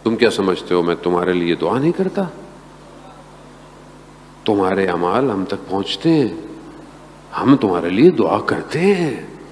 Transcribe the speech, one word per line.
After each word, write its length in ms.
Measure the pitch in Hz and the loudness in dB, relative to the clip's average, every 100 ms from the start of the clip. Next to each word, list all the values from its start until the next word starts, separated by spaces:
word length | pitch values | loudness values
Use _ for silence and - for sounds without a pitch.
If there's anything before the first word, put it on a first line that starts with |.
तुम 120 | 113 113 | -2 2
क्या 140 | 113 | 2
समझते 440 | 95 95 87 - | 4 0 -2 0
हो 80 | 87 | 0
मैं 140 | 85 82 | 2 0
तुम्हारे 360 | 87 87 87 | 0 0 0
लिए 240 | 90 85 80 | 0 0 0
दुआ 220 | 80 117 | 0 0
नहीं 140 | 156 | 0
करता? 380 | 175 185 - 180 - - - - - - - - - - - - - - - - - - - - - - | -2 -4 -2 -6 -8 -20 -20 -20 -20 -20 -20 -20 -20 -20 -20 -20 -20 -20 -20 -20 -20 -20 -20 -20 -8 0
तुम्हारे 400 | 101 95 98 95 | 2 2 0 0
अमाल 440 | 85 90 107 135 | 0 0 2 0
हम 140 | 101 | -2
तक 120 | 92 98 | -4 -6
पहुंचते 540 | - 95 98 - 165 | -4 -6 -4 -2 2
हैं, 340 | 160 113 87 - - - - - - - - - - | 2 2 -4 -14 -16 -18 -20 -20 -20 -20 -20 -12 -2
हम 200 | - 139 | 2 4
तुम्हारे 340 | 104 87 85 | 2 0 0
लिए 200 | 95 170 | 6 6
दुआ 280 | 139 87 104 | 6 0 0
करते 400 | - 82 - 156 | 0 -4 -4 0
हैं। 600 | 190 190 160 113 - - - | 2 2 0 -4 -10 -18 -20